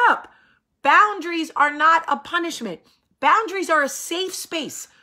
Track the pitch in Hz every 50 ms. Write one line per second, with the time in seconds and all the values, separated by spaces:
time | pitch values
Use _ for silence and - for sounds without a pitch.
0 | 480 427 - - - - _ _ _ _ _ _ _ _ _ _ - 269 294 349
1 | 403 415 415 392 302 339 339 330 320 311 - - 285 294 294 294 302 320 330 330
2 | 330 - 285 - - - - 349 339 339 - - 240 208 170 - - _ _ _
3 | _ _ _ _ - 285 330 415 453 381 349 392 349 - 330 311 285 262 - -
4 | - - 339 339 381 370 370 - - - - 330 285 240 - - - - _ _